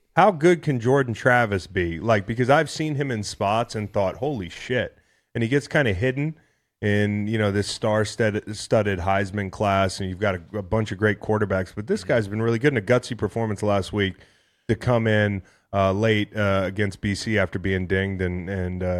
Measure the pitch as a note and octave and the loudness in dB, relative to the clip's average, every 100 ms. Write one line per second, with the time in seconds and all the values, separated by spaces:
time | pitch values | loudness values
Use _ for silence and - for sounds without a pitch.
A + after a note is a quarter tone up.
0 | _ - G3 E3+ E3 F3 - C3 A2+ C#3 | _ 4 4 6 2 2 0 0 2 2
1 | B2+ A2 C3 B2 A#2 G2+ F2 F#2 F2 E2 | 2 0 4 4 4 0 -2 -2 -2 -2
2 | G#2 G#2+ F#2+ A#2 B2 D3 D3+ - D#3 C#3 | 2 2 2 -2 4 4 2 -4 -4 -2
3 | C#3 A2+ G#2 - G2+ A2 A#2+ A2 G#2 G#2+ | -4 -4 -6 -4 0 0 -2 -4 -4 -2
4 | F#2+ E2+ C3 C3+ F2 - - B2+ F2+ - | -2 -2 -4 -4 -8 -10 -4 -2 -2 -8
5 | _ _ _ A#2+ A#2 C#3 - D#3+ C3 F2+ | _ _ _ -2 2 0 0 0 2 2
6 | B2+ C3 D3+ D#3+ _ _ _ _ G#2 G#2 | 0 0 -4 -6 _ _ _ _ 0 2
7 | G#2 G#2 G#2 A2 G#2 G2 G2+ - A2+ G#2+ | 2 0 -2 0 0 0 -2 -2 0 0
8 | G#2+ - A2 G#2 - G#2+ - A#2 G#2 F#2+ | 0 0 0 0 -6 -12 0 2 2 0
9 | F2+ G2 G2+ G#2 F#2+ - G#2 G2 G2 - | 0 0 0 -4 -6 -2 0 2 2 -2
10 | G2 F2+ G#2 F#2 E2 G#2 F#2 A2 G#2+ F2+ | -8 -2 -2 -2 -6 -10 -2 -2 -2 0
11 | G#2+ G2+ - G#2+ G#2 F#2+ F#2 - G#2+ G#3 | 0 0 -2 0 0 -2 -2 -8 -4 -4
12 | - B2+ G2+ G#2+ A2+ A#2 C#3 C3+ F#2+ B2 | 0 0 0 -2 0 2 2 0 2 2
13 | - A2+ G#2 - A2+ G2+ G#2 G2+ F#2 G#2+ | 2 -4 -4 -2 -2 -2 0 0 0 0
14 | G2 F#2 - _ _ _ - A2 - A#2+ | 0 -2 -16 _ _ _ -2 -2 2 2
15 | A2+ G#2+ G#2 G2 - _ _ G2+ G2 F#2+ | 4 2 2 -2 -8 _ _ 2 2 4
16 | A2 G#2+ G#2 G#2+ G2+ G2 F#2 G2 G2+ - | 2 2 0 0 2 2 0 -2 -4 -2
17 | G#2+ F#2+ - G#2 F#2+ G2+ F#2 F#2+ F2+ F#2+ | -2 -2 0 0 0 -2 -2 -2 0 0
18 | G2 F#2+ F2+ F2+ F2 G2 F2+ F2+ F#2 F2+ | -2 -2 -4 -4 -6 -4 -4 -4 -4 -2